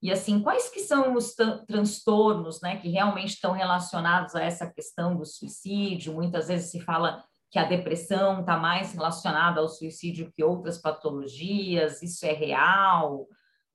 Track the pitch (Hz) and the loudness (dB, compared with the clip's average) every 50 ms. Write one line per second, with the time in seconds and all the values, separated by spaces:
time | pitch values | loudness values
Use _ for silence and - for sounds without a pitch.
0 | - - 196 - - 214 202 208 208 311 427 508 480 - - 403 381 - 294 277 | -2 -2 0 0 0 2 2 2 4 2 2 0 0 -2 -6 -8 -2 2 2 4
1 | 269 262 247 240 - - - - 220 220 214 - - - 214 208 208 208 - - | 4 4 2 0 0 -2 0 0 2 2 2 -4 -8 -4 0 2 2 2 0 0
2 | - 220 208 214 220 269 - 170 165 160 - - 175 175 196 - - 175 170 190 | 2 4 6 6 6 6 4 2 -2 -6 -8 -6 -6 -6 -6 -4 -4 -2 0 2
3 | 202 202 190 185 196 202 - - - 180 185 185 185 180 180 180 175 - - 165 | 2 2 2 -2 -4 -6 -8 -4 -2 -2 0 0 0 0 0 0 0 -2 -4 -2
4 | 165 170 175 180 165 - - 165 156 - 170 - 175 170 - - - - - - | 2 2 2 2 2 0 -4 -2 -2 -2 -2 -4 -8 -10 -10 -12 -14 -12 -6 -2
5 | 170 175 175 165 151 151 - - - - - - - 190 202 202 202 196 180 - | -2 0 0 -2 -4 -8 -12 -14 -14 -14 -14 -12 -8 -4 -2 -2 -2 -2 -2 -4
6 | 143 160 156 160 175 175 175 - - 175 180 170 - - - 170 - - 165 165 | -6 -6 -4 -2 -2 -2 0 -2 -2 0 -2 -2 -2 -4 -8 -8 -4 -2 0 2
7 | 165 160 - - - _ _ _ _ _ - 180 156 170 180 175 - - 165 170 | 2 0 -2 -4 -12 _ _ _ _ _ 0 0 2 2 2 0 0 -2 -4 -4
8 | - - 190 190 196 196 190 185 175 180 165 160 160 165 180 190 190 - - 160 | -2 -2 0 2 4 2 2 0 0 0 0 2 2 2 0 0 -2 -6 -6 -4
9 | 156 170 170 - - 180 151 156 165 175 170 156 156 160 - - 160 160 160 - | -2 -2 -2 -2 -2 0 2 4 4 4 4 2 0 0 -2 -8 -12 -12 -12 -8
10 | - 170 - 160 160 - _ - 156 160 180 180 - 165 170 - - 156 156 - | -8 -8 -6 -6 -8 -10 _ 2 2 2 2 0 -4 -8 -8 -4 -4 -4 -4 -2
11 | - 151 143 139 139 135 123 135 165 196 202 202 196 180 175 170 156 151 147 - | -4 -6 -4 -4 -8 -10 -10 -10 -6 -4 -2 -2 -2 0 0 2 2 0 0 -4
12 | 170 170 - - 165 156 151 151 151 143 135 131 151 175 190 196 196 190 180 165 | -10 -10 -10 -6 -2 -2 -2 0 -2 -2 2 4 4 4 6 6 6 4 4 4
13 | 156 147 143 135 135 _ _ _ _ _ _ _ _ _ _ | 2 0 -2 -6 -10 _ _ _ _ _ _ _ _ _ _